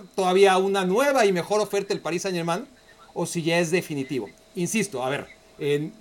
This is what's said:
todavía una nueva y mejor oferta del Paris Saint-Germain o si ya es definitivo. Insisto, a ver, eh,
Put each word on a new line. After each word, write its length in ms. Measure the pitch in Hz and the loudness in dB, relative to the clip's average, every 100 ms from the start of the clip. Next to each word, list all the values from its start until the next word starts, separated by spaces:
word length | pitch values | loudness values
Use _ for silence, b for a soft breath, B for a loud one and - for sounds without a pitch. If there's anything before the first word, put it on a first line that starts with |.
| 185 - | -6 -2
todavía 420 | 185 185 196 185 | 2 6 6 6
una 280 | 196 196 185 | 2 0 0
nueva 400 | 214 285 262 202 | 2 2 4 4
y 60 | |
mejor 300 | 175 160 208 | 2 0 0
oferta 320 | 208 202 196 | 0 -2 -2
del 80 | 196 | -4
Paris 220 | 160 175 | -4 -4
Saint-Germain 420 | 196 175 165 180 277 B B B B | -4 -4 -4 -4 -6 B B B B
o 120 | 175 165 | -6 -6
si 180 | 175 | -2
ya 160 | 160 170 | 0 2
es 100 | 165 | 2
definitivo. 600 | 180 170 143 135 131 98 - - 190 | 0 -2 -6 -4 -6 -6 -12 -12 -6
Insisto, 480 | 170 220 - 127 | -2 -2 -2 -4
a 60 | 131 | -4
ver, 180 | 143 - - - - | -6 -8 -18 -20 -6
eh, 320 | 143 147 156 - | -2 -2 -2 -8